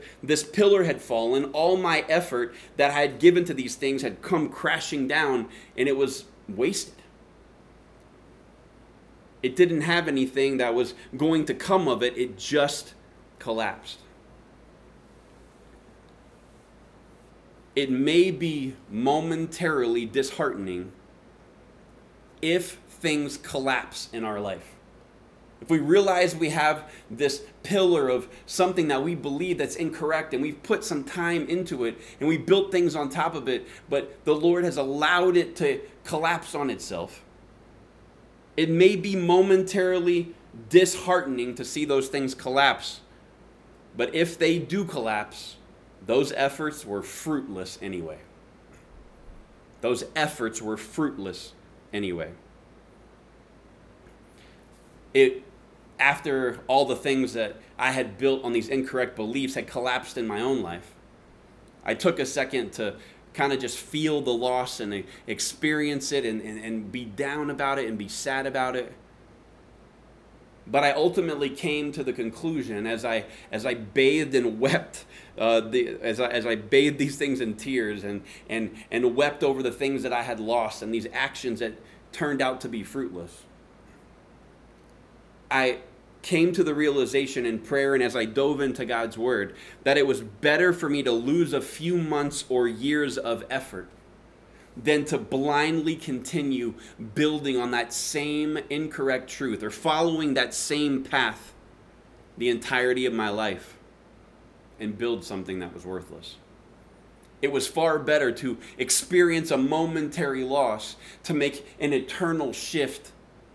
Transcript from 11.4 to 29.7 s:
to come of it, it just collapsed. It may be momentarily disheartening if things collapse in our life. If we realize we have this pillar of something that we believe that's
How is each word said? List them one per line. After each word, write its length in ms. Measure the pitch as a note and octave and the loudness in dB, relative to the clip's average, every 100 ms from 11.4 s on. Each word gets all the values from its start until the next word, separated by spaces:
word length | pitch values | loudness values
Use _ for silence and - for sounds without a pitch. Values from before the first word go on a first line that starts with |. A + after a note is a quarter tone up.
| D3+ | 0
to 80 | |
come 340 | - - F#3+ D3+ | -4 0 2 2
of 160 | A2+ | 2
it, 140 | B2 A#2+ | 0 0
it 200 | B2 G2 | -4 -4
just 560 | - D3 C#3+ - - - - - - - | -2 2 2 -2 -12 -20 -20 -20 -20 -12
collapsed. 600 | A#2+ A2+ G#2 - - - - - - - - - - - - - - - - - - - - - - - - - - - - - - - - - - - - - - - - C#3 | -6 -4 -4 -6 -16 -18 -20 -20 -20 -20 -20 -20 -20 -20 -20 -20 -20 -20 -20 -20 -20 -20 -20 -20 -20 -20 -20 -20 -20 -20 -20 -20 -20 -20 -20 -20 -20 -20 -20 -20 -20 -20 -6 -4
It 140 | C3+ | 0
may 420 | B2+ D3 E3+ F#3 | 0 4 6 4
be 440 | E3 E3 D3+ C3 - - | 2 -4 -4 -6 -10 -10
momentarily 1120 | G#2 C3+ D#3 E3 D#3+ E3 - E3+ C#3+ A#2 A#2+ A2+ | -2 0 0 0 -4 -6 -4 0 0 0 0 0
disheartening 840 | C3 C3+ - C#3+ G2+ F#2+ F2+ F#2+ - - - - - - - - - - - - - - - | -2 -2 -2 -2 -2 -6 -6 -10 -16 -20 -20 -20 -20 -20 -20 -20 -20 -20 -20 -20 -20 -20 -6
if 380 | D#3+ F3+ F3 - - | 0 0 -2 -12 -20
things 480 | - E3 D3+ C#3+ C#3 | -6 -2 0 -2 -8
collapse 720 | - C#3+ C3 B2 - - - | -8 -4 0 0 -2 -12 -10
in 140 | A2+ A2 | -8 -6
our 160 | G#2 | -4
life. 340 | G#2 F2 - - - - - - - - - - | -6 -8 -12 -20 -20 -20 -20 -20 -20 -20 -20 -16
If 80 | - | 0
we 100 | D#3+ | 2
realize 560 | C#3+ G3 F#3+ F3+ E3+ D#3+ | 6 6 6 4 4 2
we 140 | D#3 | -2
have 400 | D#3 D3+ D3 - - - | 2 2 2 -6 -20 -14
this 340 | A2+ C#3+ - - - | -2 0 0 -10 -16
pillar 460 | - G3 F3+ E3 C3 | -2 4 4 4 4
of 180 | B2+ - - - | 0 -2 -18 -10
something 440 | - F#3 F3+ D#3 | 0 2 2 2
that 140 | C3+ | 0
we 120 | E3 D#3+ | 0 -4
believe 420 | C#3+ C#3+ F3+ E3 | -4 -4 -2 0
that's 160 | C3+ | -2